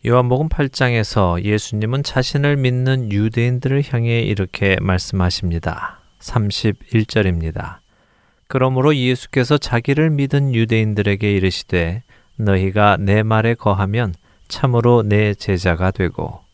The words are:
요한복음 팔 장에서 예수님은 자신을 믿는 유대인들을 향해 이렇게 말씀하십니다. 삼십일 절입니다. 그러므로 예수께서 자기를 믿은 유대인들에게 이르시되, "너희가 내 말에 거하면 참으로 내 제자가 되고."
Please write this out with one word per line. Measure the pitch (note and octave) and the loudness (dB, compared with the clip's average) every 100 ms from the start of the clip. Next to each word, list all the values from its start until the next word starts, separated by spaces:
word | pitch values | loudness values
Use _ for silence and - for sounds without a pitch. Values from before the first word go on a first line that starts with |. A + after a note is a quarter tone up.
| A#2 | 2
요한복음 | B2 B2 B2+ D#3+ | 2 2 0 -2
팔 | - C#3 | -2 -2
장에서 | - B2+ A#2 G#2 - F#2 E2+ | 0 0 0 0 2 2 0
예수님은 | G2 G#2+ - G#2+ G#2+ C3 | 0 -2 -2 -4 -2 -4
자신을 | D3 - B2+ C#3+ C#3+ C#3+ | -2 -4 -2 0 0 2
믿는 | B2+ B2 B2+ C3 A#2 | 0 0 0 0 0
유대인들을 | G2+ A2 A2 A#2+ B2 C3 C#3 C#3+ | 0 0 0 0 0 0 -2 -2
향해 | B2 A#2 A#2 | -2 0 0
이렇게 | A#2 G2+ F#2+ - G2+ F#2+ | 0 -2 -4 -2 2 2
말씀하십니다. | F#2+ F2+ - G2 F2+ - F2+ E2 E2 D#2+ - - _ _ | 2 0 -2 0 0 0 -4 -4 -4 -8 -10 -14 _ _
삼십일 | - - G#2 - A2+ G2 - A2+ G#2+ | -4 -2 -2 -2 -2 -4 -2 -2 0
절입니다. | A2 G2 E2+ E2 - - - _ _ _ _ _ _ _ | 0 0 0 -4 -6 -10 -14 _ _ _ _ _ _ _
그러므로 | C3 C3 C3 C#3 | 0 0 2 2
예수께서 | C#3+ B2+ B2 - C#3 B2 D3 | 2 0 -2 -2 -2 2 0
자기를 | - A#2+ A#2 C#3+ D#3+ | 2 -2 0 0 2
믿은 | D3 C#3 C#3+ C#3 | 0 0 0 0
유대인들에게 | A#2 A2+ A2+ G#2+ G#2 G2+ G2+ G#2 | 0 2 2 2 0 0 0 0
이르시되, | G2+ F#2 - - F2+ E2 F#2+ - _ _ - | 2 0 -2 -4 -2 -2 -4 -10 _ _ -4
"너희가 | G#2+ F#2+ F#2+ G#2 G#2 F#2+ | 0 2 2 2 2 2
내 | G2 G#2 | 2 2
말에 | A2 A2 A2+ | 2 2 0
거하면 | A#2 G#2+ G2 G2 A2 A2+ E2+ _ _ _ | 0 -2 0 -2 -2 -4 -6 _ _ _
참으로 | - C3+ A#2+ A#2+ A#2+ | -4 0 2 4 4
내 | G#2 G#2 G#2+ | 4 2 2
제자가 | G2+ - F#2 F#2 E2+ F#2 | -2 -2 0 0 0 -2
되고." | - F2+ - D#2+ - _ | 0 -4 -4 -10 -10 _